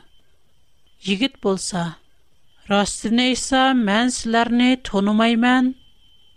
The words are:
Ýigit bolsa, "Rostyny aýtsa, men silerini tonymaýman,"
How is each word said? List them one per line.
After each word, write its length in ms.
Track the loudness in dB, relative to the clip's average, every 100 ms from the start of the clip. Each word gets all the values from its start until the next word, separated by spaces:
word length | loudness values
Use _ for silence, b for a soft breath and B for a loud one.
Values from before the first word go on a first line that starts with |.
| -12 -20 -20 _ _ _ -20 -20 -20 -10
Ýigit 320 | -6 -4 -4 -4
bolsa, 400 | -4 -4 -4 -6 -6 -10 -20 -20 _ -20 -20 -14 -2
"Rostyny 540 | 0 0 -4 -2 0 0
aýtsa, 320 | -2 0 2 2 2 0
men 240 | 0 0 -2
silerini 540 | -2 0 0 2 2 0 -2
tonymaýman," 800 | -2 2 2 2 2 2 2 0 -4 -14 -20 -20 -20 -18